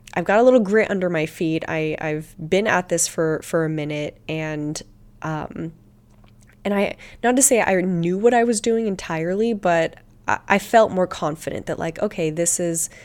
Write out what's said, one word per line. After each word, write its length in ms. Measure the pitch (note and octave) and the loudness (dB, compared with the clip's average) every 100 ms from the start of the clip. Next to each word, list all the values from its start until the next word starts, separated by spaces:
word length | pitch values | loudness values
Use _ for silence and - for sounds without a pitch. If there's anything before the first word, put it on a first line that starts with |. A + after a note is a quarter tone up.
| - - | -8 -4
I've 100 | E3+ | 2
got 140 | G3+ | 4
a 40 | |
little 160 | B3+ B3+ | 6 6
grit 300 | F#3+ G#3+ G3+ | 4 2 2
under 200 | G3 F3+ | 0 0
my 180 | E3 D#3 | 0 -2
feet. 360 | - E3 D#3+ - | -2 -2 -2 -2
I, 280 | D#3+ D#3 D3+ | -2 -2 -4
I've 340 | D#3+ D#3 D#3 - D#3+ | -4 -6 -8 -12 -2
been 180 | F#3 A3 | 0 2
at 220 | F3+ F3+ | 0 0
this 180 | E3+ - | -2 -2
for, 340 | - D#3+ D#3 | 0 -2 -2
for 200 | - E3+ | -2 -2
a 60 | D#3+ | 0
minute." 500 | D#3 D3 D3+ D3 - - | -2 -4 -6 -6 -10 -8
And, 540 | D#3+ D#3 D3+ D3+ D#3 - - - - | -6 -6 -6 -6 -8 -12 -20 -20 -10
um, 520 | D#3+ D#3 - - E3 E3 - _ _ - - - - - G3 | -6 -6 -6 -8 -10 -12 -20 _ _ -20 -20 -20 -20 -10 -2
and 80 | |
I, 240 | G3+ G3+ - - - | 0 0 -4 -16 -2
not 120 | A#3 B3+ | 2 4
to 40 | |
say 200 | C4+ A#3 | 4 4
I 180 | - F#3+ | 4 2
knew 360 | F3+ F3 E3+ F#3 | 0 0 0 2
what 160 | A3+ | 4
I 100 | A#3+ | 4
was 160 | A#3 A3 | 4 0
doing 260 | A#3 A3+ A3+ | 0 0 -2
entirely, 680 | F#3 - D#3+ E3 F#3+ A3+ | -4 -4 -4 -2 0 0
but 420 | G#3+ F#3 E3+ E3 - - - - | 0 2 2 0 -4 -20 -10 -4
I, 120 | G2+ - | -4 0
I 120 | G3 | 0
felt 320 | - A#3 A3 | 4 4 4
more 160 | F#3 F3+ | 2 -2
confident 580 | - D#3 D#3 - - - | -2 -4 -4 -6 -8 -6
that, 120 | D#3+ | -4
like, 220 | E3 D#3+ | -6 -4
"Okay, 280 | G#3 - D#3+ | -4 -2 -2
this 300 | D#3 E3+ - | 0 0 0
is, 300 | F3 E3 - - | -2 -2 -6 -10